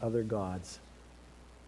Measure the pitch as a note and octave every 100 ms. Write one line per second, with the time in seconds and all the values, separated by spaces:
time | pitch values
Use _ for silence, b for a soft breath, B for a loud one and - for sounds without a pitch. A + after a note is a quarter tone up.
0 | A#2 A#2 A2 A2 F#2+ F#2 F2 - - -
1 | - - - - - -